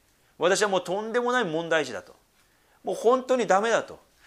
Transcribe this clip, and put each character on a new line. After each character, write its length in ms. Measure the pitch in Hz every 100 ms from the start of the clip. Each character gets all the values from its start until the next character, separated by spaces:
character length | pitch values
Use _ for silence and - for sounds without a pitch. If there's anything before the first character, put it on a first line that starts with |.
| _ _ _ -
私 240 | 165 190
は 80 | 208
も 100 | 185
う 40 |
と 160 | 175 196
ん 120 | 220
で 60 | 240
も 120 | 240
な 80 | 247
い 60 | 185
問 240 | 156 165
題 160 | 160 131
児 80 |
だ 80 | 98
と。 120 | - - _ _ _ _ _ _
も 100 | -
う 20 | 185
本 280 | 220 254
当 120 | 247 254
に 120 | 185
ダ 140 | 190
メ 80 | 226
だ 140 | 196
と。 160 | - 80 _ _